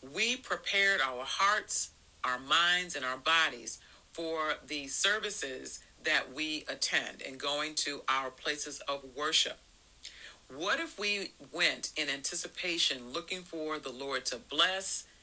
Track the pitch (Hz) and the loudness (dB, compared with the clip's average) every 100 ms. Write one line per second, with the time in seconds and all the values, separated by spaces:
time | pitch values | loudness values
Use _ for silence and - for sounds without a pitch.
0 | 131 165 226 254 - 180 - 202 196 196 | -8 -2 0 -2 -4 -4 0 4 4 4
1 | 131 127 131 - 196 214 202 - - - | 2 0 -4 4 4 4 2 0 0 -6
2 | - - 127 127 135 160 175 180 175 147 | -20 -6 -2 -2 4 4 6 4 2 -2
3 | 131 127 160 165 156 120 110 - - - | -2 0 4 4 4 0 -8 -8 -12 -20
4 | - - 165 160 156 147 160 147 139 - | -14 -6 -2 0 0 -2 -4 -6 -2 2
5 | 190 214 208 - 139 131 - - - - | 4 2 0 -2 -4 -6 -8 -10 -14 -4
6 | 160 151 135 131 156 156 - 147 - 156 | 2 2 0 -4 -4 -4 -6 -2 0 2
7 | 123 - 143 135 143 147 151 156 143 143 | -2 -8 -10 -6 -2 -2 0 0 0 -2
8 | - 135 131 - 156 147 151 - - 139 | 2 2 0 -4 -4 -2 -4 -6 -4 -6
9 | 135 131 151 156 - - - - - - | -6 -4 2 4 4 -2 -14 -20 -20 -18
10 | - - - - - 131 190 220 330 - | -18 -16 -18 -18 -14 -4 0 0 -2 -2
11 | 208 202 180 - - 165 165 127 - - | -2 -2 -4 -10 -10 2 2 2 -4 -4
12 | 147 139 - 180 - - 180 170 - 135 | -4 -2 -2 -2 -2 -4 -2 2 2 0
13 | 123 160 170 185 175 160 156 151 139 123 | -4 -8 -6 -8 -6 -6 -4 -4 -6 -8
14 | 139 131 - 120 - 143 180 190 190 - | -4 -2 -2 -6 -2 2 2 2 0 0
15 | - - | -2 -16